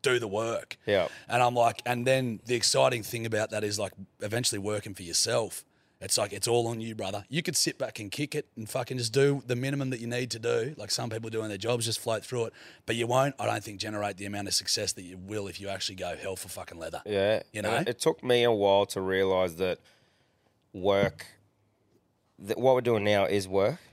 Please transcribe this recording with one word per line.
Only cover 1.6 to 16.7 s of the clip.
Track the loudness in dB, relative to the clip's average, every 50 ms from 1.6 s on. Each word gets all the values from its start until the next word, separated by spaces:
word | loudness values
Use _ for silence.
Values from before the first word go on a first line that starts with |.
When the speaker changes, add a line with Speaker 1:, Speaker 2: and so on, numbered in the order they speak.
| 4 4 2 0 -4
Speaker 1:
and | -4 -2 0 2
then | 2 2 2 2 -2 -4 -6 -4
the | -2 0
exciting | 2 2 2 4 4 4 4 2 0
thing | -6 -6 -8 -6 -4
about | -2 0 -2 -2 -2
that | -2 -4 -2
is, | -2 -2 -2
like, | -4 -6 -6 -14 -20 _ _ _
eventually | -6 -4 -2 0 0 0 -2 -2
working | -4 -2 -4 -4 -6 -8 -12
for | -12 -10
yourself. | -2 0 0 0 2 2 0 0 -2 -8 -14 -16 _ _ _ _ _ _ _
It's | -4 -2 0
like, | 0 0 0
it's | -2 -4 0
all | 2 4 4 2
on | 0 -2 -4
you, | -6 -8 -6
brother. | -6 -6 -6 -6 -8 -8
You | _ -4 -2 -2
could | 0 0
sit | 0 0 0 -2
back | -4 -6 -6 -6 -10
and | -10 -8
kick | -6 -6 -6 -4 -4
it | -8 -8 _ _
and | -12 -12 -6
fucking | -4 -4 -4 -4 -4 -4
just | -4 0
do | 4 4 6 6 4 0 -2
the | -4 -4
minimum | -2 -2 -2 -2 -2 -2 -4
that | -4 -6
you | -6
need | -4 -4 -4 -4 -4
to | -6 -4
do. | 0 0 0 2 0 -2 -6
Like | -10 -6 -6
some | -4 -4 -4 -4
people | -6 -6 -6 -4
do | -4 -4
in | -4 -4
their | -6
jobs, | -4 0 0 0 0 0
just | -2 -4 -2
float | -2 -2 -2 -2 -4
through | -4 -4 -4 -4
it. | -4 -6 -14 -20 -20 -20 -12 _
But | -4 -2
you | 0 0
won't, | 2 4 4 4 2 0
I | -2 -2
don't | 0 0 -2
think, | -4 -8 -10 -8
generate | -8 -6 -4 -4 -4 -4 -4
the | -6 -8
amount | -6 -6 -6 -4
of | 0 -2
success | 0 0 0 -2 0 0 -4 -4
that | -6
you | -10 -14 -14
will | -14 -10 -6 -6 -6 -6 -6
if | -10 -8
you | -8
actually | -8 -6 -4 -6 -6 -6
go | -6 -6 -8 -6
hell | -6 -6 -8 -6
for | -8 -8
fucking | -10 -10 -12 -12 -12